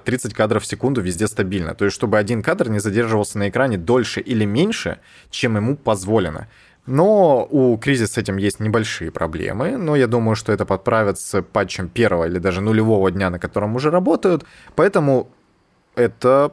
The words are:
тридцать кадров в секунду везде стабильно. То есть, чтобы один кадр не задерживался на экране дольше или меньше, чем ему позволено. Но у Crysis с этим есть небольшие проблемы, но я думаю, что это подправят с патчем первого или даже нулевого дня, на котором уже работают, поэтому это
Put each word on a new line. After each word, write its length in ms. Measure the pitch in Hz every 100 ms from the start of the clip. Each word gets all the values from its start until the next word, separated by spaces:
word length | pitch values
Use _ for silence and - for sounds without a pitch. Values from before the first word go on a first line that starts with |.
тридцать 300 | - 123 110
кадров 300 | 110 110 107
в 20 | -
секунду 340 | - 127 127
везде 280 | 92 85 104
стабильно. 480 | - 92 98 80 -
То 100 | 101
есть, 100 | -
чтобы 220 | 113 107
один 260 | 104 117
кадр 240 | 117 190 131
не 120 | 104
задерживался 580 | 104 101 113 110 101 107
на 100 | 101
экране 300 | 117 135 98
дольше 420 | 82 123 110 -
или 240 | - 113
меньше, 560 | 104 113 202 220 - 78 _ - _
чем 260 | - 123 107
ему 220 | 113 143
позволено. 680 | - 101 95 110 87 78 - _ _ _ -
Но 580 | 135 190 208 170 127 -
у 240 | 143 127 113
Crysis 320 | 143 131 110
с 100 | -
этим 200 | 104 98
есть 240 | 101 -
небольшие 500 | 107 117 110 - -
проблемы, 640 | - 82 80 98 98 160 262
но 220 | 160 147
я 100 | 120
думаю, 300 | 120 110 107
что 160 | -
это 120 | 101 95
подправят 540 | 95 - 113 101 92
с 220 | - 98
патчем 480 | 87 107 95 - 87
первого 340 | - 110 87 82
или 100 | 90
даже 220 | 92 90
нулевого 500 | 104 110 110 107 95
дня, 180 | 92 95
на 100 | 87
котором 360 | 87 104 107 120
уже 160 | 151
работают, 540 | 175 202 330 196 160 - - -
поэтому 560 | - 190 196 143 131 - _ _ _ _ _ _ -
это 540 | 117 - 123 139 143